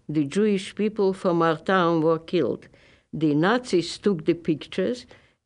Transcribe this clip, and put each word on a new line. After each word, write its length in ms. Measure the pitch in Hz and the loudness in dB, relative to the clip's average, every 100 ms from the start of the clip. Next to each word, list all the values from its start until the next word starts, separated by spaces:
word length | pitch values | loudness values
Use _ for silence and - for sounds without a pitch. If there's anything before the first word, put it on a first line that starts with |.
| - | -4
the 160 | 156 139 | -2 0
Jewish 500 | 190 214 196 196 - | 0 0 0 -4 -4
people 380 | 208 214 190 | -4 0 0
from 280 | 190 190 170 | 0 0 2
our 160 | 165 165 | 2 0
town 440 | - 190 170 165 | 0 2 2 2
were 180 | 160 160 | 2 0
killed. 480 | 160 180 113 - - - - _ _ | 0 -2 0 -4 -10 -20 -20 _ _
The 220 | 156 151 147 | -2 0 2
Nazis 640 | 180 247 247 175 165 - | 2 0 0 -2 -2 -2
took 280 | 208 170 156 | -2 0 -2
the 80 | |
pictures, 720 | 165 - 147 - - 185 254 - - _ _ | -2 -2 -4 -6 -4 -4 -6 -12 -20 _ _